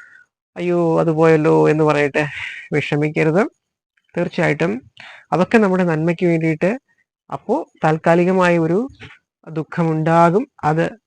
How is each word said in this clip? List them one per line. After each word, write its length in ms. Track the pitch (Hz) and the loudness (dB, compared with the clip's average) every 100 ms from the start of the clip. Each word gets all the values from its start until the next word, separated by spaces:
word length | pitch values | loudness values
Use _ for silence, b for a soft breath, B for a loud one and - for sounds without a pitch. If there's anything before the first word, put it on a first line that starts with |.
| B B B _ _ - | B B B _ _ -8
"അയ്യോ 420 | 175 175 165 165 | -4 -2 0 0
അത് 120 | 165 | 0
പോയല്ലോ" 580 | 156 160 160 160 156 156 | 2 4 4 4 4 4
എന്ന് 140 | 156 | 2
പറഞ്ഞിട്ട് 420 | 151 147 147 151 147 B B B B | 2 2 0 -2 -4 B B B B
വിഷമിക്കരുത്. 720 | 156 - 147 151 156 160 165 294 _ _ _ _ _ _ 175 | -6 -2 -2 -2 0 0 0 -2 _ _ _ _ _ _ -6
തീർച്ചയായിട്ടും 640 | 180 - 156 156 165 240 - - B B B | -6 -2 -2 -2 -4 -4 -12 -20 B B B
അതൊക്കെ 240 | 165 185 233 | -2 2 2
നമ്മുടെ 260 | 202 185 | 2 0
നന്മയ്ക്ക് 420 | 175 156 165 170 180 | 0 0 -2 0 0
വേണ്ടിയിട്ട്. 540 | 165 160 156 180 262 _ _ _ _ - | 0 0 0 -2 -4 _ _ _ _ -14
അപ്പോ 360 | - - 277 - _ | -12 -4 -4 -6 _
താൽക്കാലികമായ 760 | 160 160 170 170 175 190 175 170 | -2 0 0 2 2 2 2 2
ഒരു 300 | 160 180 269 - B B _ _ - | 0 -2 -4 -10 B B _ _ -14
ദുഃഖമുണ്ടാകും, 1000 | 160 - - 165 156 160 165 170 190 277 _ | -10 -8 -4 -2 0 0 4 4 2 -2 _
അത് 260 | 151 156 170 233 | -2 0 -2 -6